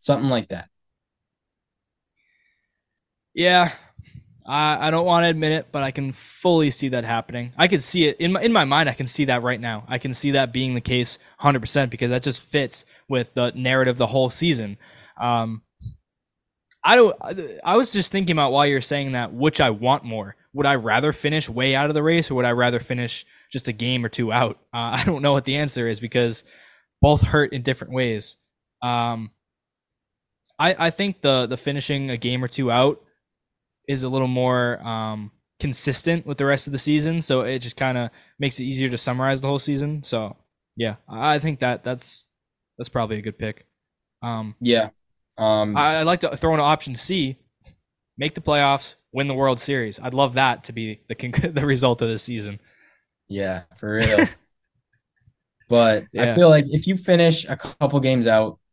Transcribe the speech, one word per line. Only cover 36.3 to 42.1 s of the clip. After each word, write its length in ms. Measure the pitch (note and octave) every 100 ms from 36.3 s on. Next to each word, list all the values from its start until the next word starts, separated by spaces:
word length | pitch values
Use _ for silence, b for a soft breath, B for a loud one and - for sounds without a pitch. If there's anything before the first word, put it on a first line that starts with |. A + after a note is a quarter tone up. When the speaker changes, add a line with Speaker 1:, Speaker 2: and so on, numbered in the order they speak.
| C#3+
Speaker 2:
the 80 |
rest 220 | C#3 C#3 -
of 40 |
the 60 | C#3
season, 440 | D3 D3+ D3+ E3
so 180 | D#3 C3
it 200 | A#2 C3
just 160 | A#2+ -
kinda 340 | C3+ B2+ A#2 b b b
makes 220 | C#3 -
it 40 |
easier 240 | B2+ C3+ C3
to 80 | A#2+
summarize 420 | - B2 C3 C3+
the 80 | C3+
whole 100 | C#3
season. 440 | - C#3 D3 D3+
So, 340 | C#3 A#2 G#2+ - _ _ _ -
yeah, 200 | A2+ G#2+ _
I, 280 | A2 C#3+ D3+
I 20 |
think 220 | D3+ C#3+
that 240 | B2+ B2
that's, 420 | - B2+ -